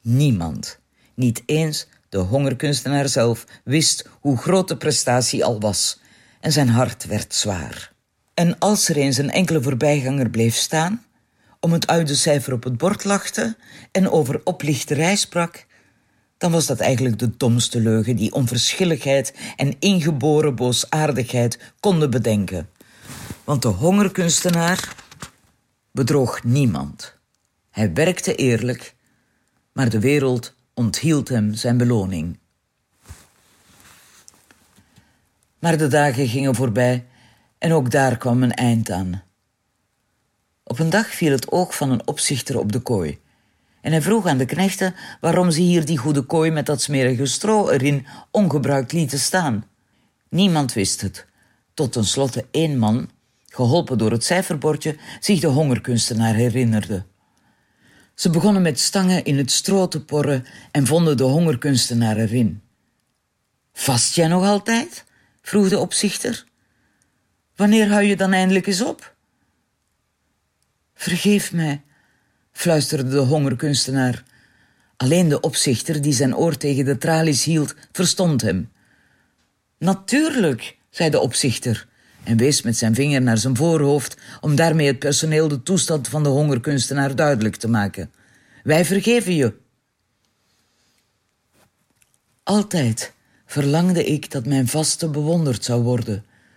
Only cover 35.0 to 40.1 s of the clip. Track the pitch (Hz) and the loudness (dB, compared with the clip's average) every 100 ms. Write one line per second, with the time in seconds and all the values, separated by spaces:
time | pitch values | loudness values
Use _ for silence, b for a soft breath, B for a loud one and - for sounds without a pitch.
35 | b b b b _ _ 165 160 151 147 | b b b b _ _ 0 2 2 4
36 | 147 123 131 131 135 117 131 110 123 123 | 2 2 -2 0 0 0 0 2 2 0
37 | 123 b b b b _ 170 160 127 139 | -4 b b b b _ 0 2 2 2
38 | 135 123 127 120 123 - 120 113 107 92 | 2 0 0 2 2 2 2 2 0 -4
39 | 92 92 - _ _ _ _ _ _ _ | -4 -8 -12 _ _ _ _ _ _ _
40 | _ | _